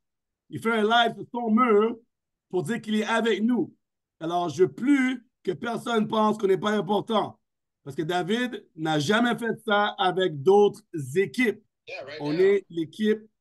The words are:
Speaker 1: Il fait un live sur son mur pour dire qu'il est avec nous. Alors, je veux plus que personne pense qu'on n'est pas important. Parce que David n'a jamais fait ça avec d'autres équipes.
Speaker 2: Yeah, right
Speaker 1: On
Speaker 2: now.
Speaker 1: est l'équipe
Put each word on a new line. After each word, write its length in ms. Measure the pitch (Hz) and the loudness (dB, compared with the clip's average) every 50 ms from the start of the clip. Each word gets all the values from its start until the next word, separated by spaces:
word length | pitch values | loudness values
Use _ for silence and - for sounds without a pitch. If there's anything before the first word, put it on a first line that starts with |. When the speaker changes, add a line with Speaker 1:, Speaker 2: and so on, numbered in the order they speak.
| _ _ _ _ _ _ _ _ _ - | _ _ _ _ _ _ _ _ _ -14
Speaker 1:
Il 80 | 156 - | -12 -6
fait 140 | - 226 | -4 -2
un 100 | 233 220 | 0 0
live 320 | 208 214 233 233 233 226 - | 2 2 4 4 2 2 -2
sur 120 | 202 - - | -6 -10 -10
son 180 | - 240 240 220 | -8 -6 -2 2
mur 440 | 214 240 254 240 208 202 220 233 233 - - _ _ _ _ _ _ _ _ _ | 2 4 4 4 4 4 4 2 0 -6 -14 _ _ _ _ _ _ _ _ _
pour 160 | 185 180 151 | -4 -4 -4
dire 160 | 165 233 226 | -4 -6 -6
qu'il 160 | - 214 214 | -4 -2 -2
est 80 | 214 208 | -2 0
avec 360 | 208 226 226 220 233 208 - | 0 -2 0 0 0 0 0
nous. 320 | 214 240 247 208 160 - - _ _ _ _ _ _ _ _ - | 0 0 0 0 -2 -4 -8 _ _ _ _ _ _ _ _ -12
Alors, 300 | 156 165 175 175 175 170 | -8 -4 -4 -2 -4 -2
je 160 | 123 170 185 | 0 2 2
veux 80 | 147 | 2
plus 520 | - - 226 285 285 277 254 254 262 247 - _ _ _ _ | 0 0 0 2 2 2 2 0 -2 -6 -10 _ _ _ _
que 80 | 190 | -6
personne 560 | 175 - 226 240 226 214 - 247 233 214 214 - | -6 -6 -6 -6 -6 -6 -4 -2 -2 -2 0 0
pense 300 | 220 220 214 214 214 214 | 0 2 2 2 2 0
qu'on 100 | 202 190 | 0 0
n'est 100 | 190 160 | 0 0
pas 140 | 175 214 | 0 0
important. 680 | 214 208 165 180 208 196 - - 226 202 160 131 - _ _ _ _ _ _ _ _ _ _ | 0 0 0 0 -2 -2 -2 0 0 -2 -2 -2 -6 _ _ _ _ _ _ _ _ _ _
Parce 120 | 143 139 | -10 -8
que 60 | - | -6
David 640 | 160 160 180 180 175 170 220 240 247 240 254 - - _ _ | -4 -2 -2 -2 -2 -2 -2 -2 -2 -4 -6 -10 -16 _ _
n'a 220 | 160 156 160 156 151 | -6 -4 -2 0 0
jamais 400 | 139 156 214 220 247 240 226 - | 0 2 2 2 2 2 0 -2
fait 200 | 233 226 196 - - | -4 -6 -6 -6 -2
ça 300 | 220 202 208 208 208 - - | 0 0 2 2 0 -2 -2
avec 440 | 190 180 165 185 185 175 151 139 | -2 0 0 0 -2 -2 -2 0
d'autres 400 | 135 185 196 208 208 196 - - - _ - 160 135 123 139 | 4 4 6 6 6 4 2 -2 -10 _ -10 -10 -10 -4 -2
équipes. 480 | 190 202 180 - 240 254 214 208 - _ _ _ _ _ | -2 -2 0 -2 -2 0 0 -2 -4 _ _ _ _ _
Speaker 2:
Yeah, 180 | - 180 180 131 | -16 -16 -14 -14
right 140 | 143 147 151 | -14 -12 -8
Speaker 1:
On 120 | 147 147 | -6 -4
Speaker 2:
now. 60 | 151 180 | 0 2
Speaker 1:
est 280 | 190 196 202 196 - - | 4 4 4 2 -2 -4
l'équipe 520 | 165 165 160 - - - 214 214 214 214 - - _ _ | -8 -8 -8 -8 -6 -2 0 0 0 -2 -4 -12 _ _